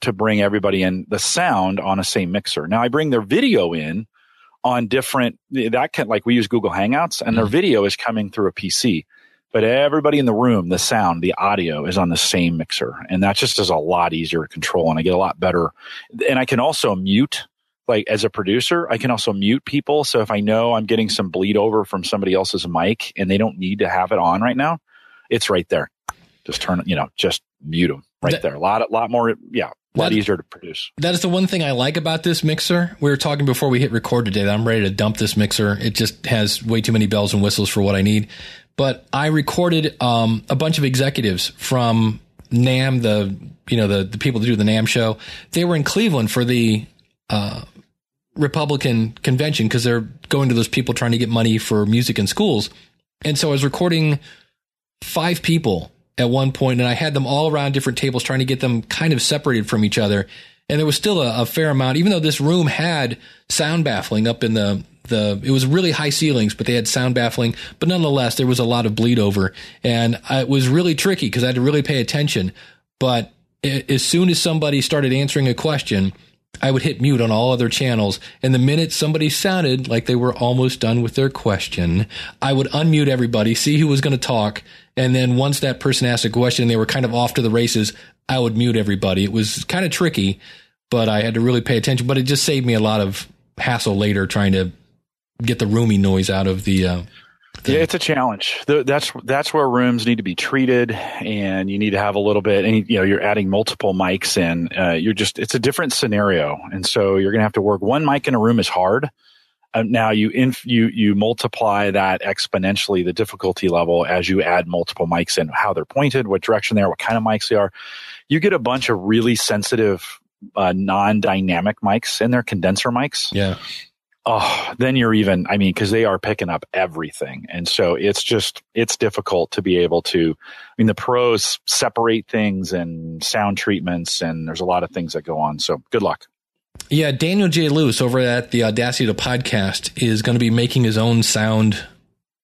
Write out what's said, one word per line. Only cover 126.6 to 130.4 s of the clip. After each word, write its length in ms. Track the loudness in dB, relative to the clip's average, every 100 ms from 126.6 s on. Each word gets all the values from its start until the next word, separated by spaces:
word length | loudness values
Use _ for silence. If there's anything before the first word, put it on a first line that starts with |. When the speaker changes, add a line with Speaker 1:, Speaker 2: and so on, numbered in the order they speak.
| -4
Speaker 1:
everything. 720 | -4 -4 -4 -10 -8 -10 -10 -12
And 180 | -8 -4
so 280 | 0 0
it's 280 | 2 0 0
just, 400 | 0 0 -2 -8 -8
it's 240 | -4 -2 0
difficult 520 | -2 -2 -2 -2 0
to 100 | -2
be 160 | 0 2
able 240 | 2 0
to, 340 | 0 0 0
I 340 | -2